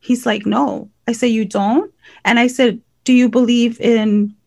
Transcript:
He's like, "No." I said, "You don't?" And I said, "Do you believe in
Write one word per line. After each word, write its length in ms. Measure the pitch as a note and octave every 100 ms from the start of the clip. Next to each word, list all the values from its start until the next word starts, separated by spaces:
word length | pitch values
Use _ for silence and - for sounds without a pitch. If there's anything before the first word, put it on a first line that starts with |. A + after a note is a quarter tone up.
He's 260 | - A#3+ B3
like, 180 | G#3
"No." 460 | G#3+ G#3+ C#4 - - _ -
I 60 |
said, 140 | A#3 B3
"You 140 | A3
don't?" 480 | G#3 G#3 G3+ B3 G#4 _ - -
And 160 | - A#3
I 80 | B3
said, 320 | B3 B3+ G#3 _ _
"Do 80 | -
you 160 | B3+ B3
believe 520 | B3 A#3+ A#3+ A#3 A#3
in 540 | - A3+ A3 G#3 G#3 -